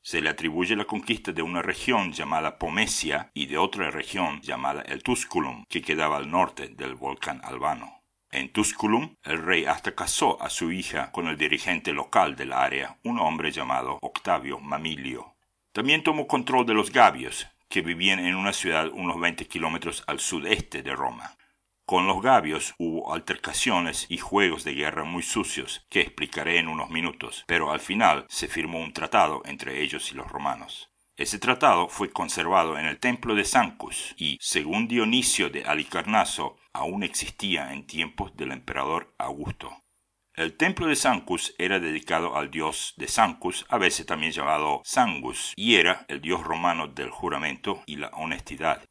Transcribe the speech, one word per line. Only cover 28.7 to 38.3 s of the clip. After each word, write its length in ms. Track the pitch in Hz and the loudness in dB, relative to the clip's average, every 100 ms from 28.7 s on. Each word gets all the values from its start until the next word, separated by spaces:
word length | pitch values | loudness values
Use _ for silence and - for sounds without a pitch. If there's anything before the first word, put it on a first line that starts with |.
| 82 | -4
un 140 | 78 | -6
tratado 480 | 78 80 107 78 71 | -6 2 4 4 2
entre 380 | 71 69 67 65 | -6 -10 -6 -4
ellos 320 | 73 76 - | -2 -4 -8
y 20 | 67 | -10
los 160 | - | -10
romanos. 600 | 71 69 58 - - - _ _ - | -4 -4 -4 -8 -16 -18 _ _ -6
Ese 220 | - 104 | -4 0
tratado 500 | 123 123 147 90 87 | 2 6 6 6 4
fue 200 | - 98 | -2 -2
conservado 720 | - 82 - 82 92 82 76 | 0 0 0 4 4 4 2
en 60 | 78 | -2
el 140 | 69 | 0
templo 360 | 123 123 120 104 | 0 0 2 2
de 80 | |
Sancus 720 | 98 127 95 - - - - - | 4 4 2 -2 -12 -10 -10 -6
y, 200 | 78 67 | -6 -4
según 480 | - 90 76 101 113 | -2 -2 0 0 0
Dionisio 640 | 120 110 123 120 - 78 | 2 2 2 2 2 0
de 160 | 69 - | -2 -2
Halicarnaso, 880 | 78 73 87 101 107 - - 73 - _ | -2 -2 -4 2 2 2 0 -6 -8 _
aún 320 | - - 196 | -6 -4 -2
existía 680 | - - - - 98 82 67 | -2 -4 -6 -6 -2 -2 -2
en 120 | 69 71 | -8 -8
tiempos 480 | 78 78 - 98 | -4 -4 -4 -8